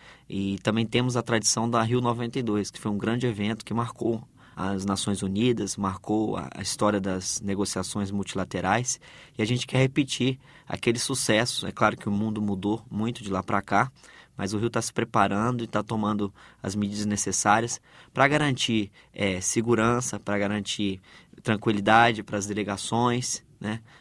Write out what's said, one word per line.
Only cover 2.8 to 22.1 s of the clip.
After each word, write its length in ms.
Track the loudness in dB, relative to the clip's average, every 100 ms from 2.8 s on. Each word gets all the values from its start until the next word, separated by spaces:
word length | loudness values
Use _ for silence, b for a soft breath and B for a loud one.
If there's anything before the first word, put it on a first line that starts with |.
| -4
um 80 | -2
grande 280 | 0 0 0
evento 380 | 0 -2 -4
que 80 | -4
marcou 500 | -4 -4 -2 -2 -2 -6 b b
as 300 | -6 -4 -2
Nações 380 | 0 -2 0 -2
Unidas, 520 | -2 2 2 2 -2
marcou 640 | -2 -4 -4 -2 0 0 -2
a, 140 | -8
a 60 | -8
história 400 | -6 0 2 2
das 400 | 0 -4 -4 -6
negociações 680 | -4 -2 -2 -4 -4 -4 -4
multilaterais, 920 | -4 -4 -4 -4 -2 2 2 0 -6 B B B -4
e 40 |
a 20 | 0
gente 200 | 0 0
quer 120 | 2
repetir 600 | 2 2 0 0 -2 -2 b b -10
aquele 320 | -2 0 0
sucesso. 680 | 0 -2 2 2 2 -2 -6
É 60 |
claro 240 | 0 0 2
que 140 | -2
o 20 |
mundo 300 | 0 0 -2
mudou 420 | -2 0 0 -2 -4
muito 320 | -4 -4 -4
de 80 | -4
lá 120 | -4
pra 200 | 0 -2
cá, 280 | 2 2 2 B B B B -8
mas 160 | -4
o 60 | -2
Rio 100 | -2
tá 140 | -2
se 100 | -2
preparando 720 | -2 0 2 2 2 0 -2
e 20 | -2
tá 160 | -4
tomando 500 | -2 -2 0 0 -4 B B B
as 120 | -6
medidas 320 | -2 -2 -2 -2
necessárias 760 | -2 -2 0 4 4 2 -6 B B B
pra 160 | 2 4
garantir, 640 | 4 2 0 0 0 0 b b
é, 260 | -4 -2 0
segurança, 800 | 0 0 2 4 4 2 -2 -6
pra 180 | -4 -2
garantir 640 | 0 -2 -4 -2 -2 -4 B B B -6
tranquilidade 800 | -2 0 2 2 6 8 6